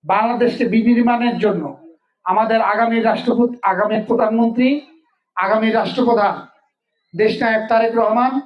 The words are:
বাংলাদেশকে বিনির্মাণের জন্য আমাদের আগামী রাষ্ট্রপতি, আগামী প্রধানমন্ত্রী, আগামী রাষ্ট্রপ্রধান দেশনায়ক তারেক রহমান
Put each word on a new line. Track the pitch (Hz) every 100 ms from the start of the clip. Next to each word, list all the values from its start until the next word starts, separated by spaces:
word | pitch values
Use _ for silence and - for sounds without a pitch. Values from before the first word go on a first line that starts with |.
বাংলাদেশকে | - 202 233 240 240 - 208
বিনির্মাণের | 220 226 233 240 240 240 180
জন্য | 208 175 147 - - _ _ _ 185
আমাদের | 196 220 220 196
আগামী | 214 233 226
রাষ্ট্রপতি, | 220 - - 233 240 - 190
আগামী | 185 214 214 -
প্রধানমন্ত্রী, | 240 220 226 233 233 254 294 - _ _ _ _ -
আগামী | 190 220 220
রাষ্ট্রপ্রধান | 220 190 - 233 226 202 - - _ _ _ _ _ _ 170
দেশনায়ক | 214 - 233 220 220
তারেক | 226 233 233
রহমান | 214 226 254 269